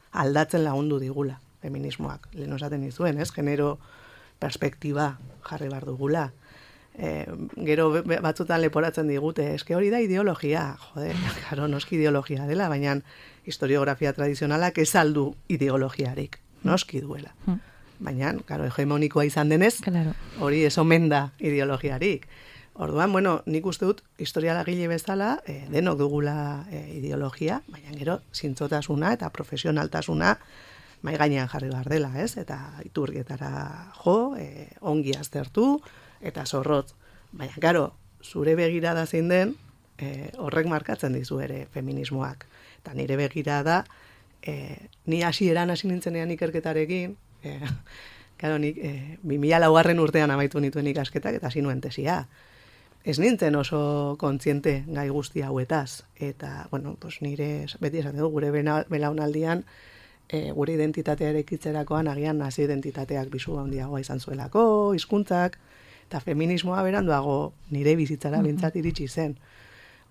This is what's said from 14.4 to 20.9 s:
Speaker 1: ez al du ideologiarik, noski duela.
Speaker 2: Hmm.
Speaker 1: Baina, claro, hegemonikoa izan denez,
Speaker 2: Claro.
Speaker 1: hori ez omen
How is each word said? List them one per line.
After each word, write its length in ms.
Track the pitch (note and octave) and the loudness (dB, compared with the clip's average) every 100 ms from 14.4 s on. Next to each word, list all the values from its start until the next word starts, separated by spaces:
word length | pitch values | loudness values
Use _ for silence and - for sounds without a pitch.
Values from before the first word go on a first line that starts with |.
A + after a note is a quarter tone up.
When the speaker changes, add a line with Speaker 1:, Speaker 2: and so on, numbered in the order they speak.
| D3 D3+ F3 E3+ | 0 2 2 2
Speaker 1:
ez 180 | D#3 F#3+ | 4 6
al 180 | D#3 | 6
du 200 | D3 C#3 - - | 4 0 -2 -2
ideologiarik, 880 | D#3+ C#3 C3+ C3+ - C3 C3+ C#3+ - - - | 0 2 2 0 -2 -4 -4 -8 -10 -20 -4
noski 380 | F3+ F3+ - C#3 | 2 2 2 -6
duela. 320 | C#3+ C#3+ C#3 - - | -6 -10 -14 -8 -4
Speaker 2:
Hmm. 140 | F#3 - - - - | -4 -6 -20 -20 -12
Speaker 1:
Baina, 340 | G#3+ C3 C#3 - - | -6 -2 0 -2 -4
claro, 200 | D3 C#3 | -4 -2
hegemonikoa 600 | - C#3 D3 D3+ D3+ D3 | 0 2 2 2 4 2
izan 240 | D3+ D3+ | 4 4
denez, 300 | D#3 G3+ A#3+ | 6 6 4
Speaker 2:
Claro. 320 | - F3 D#3 - - - | 0 2 2 -2 -8 -2
Speaker 1:
hori 240 | D3 D3+ D3+ | 2 4 4
ez 120 | E3+ | 6
omen 320 | D#3+ | 6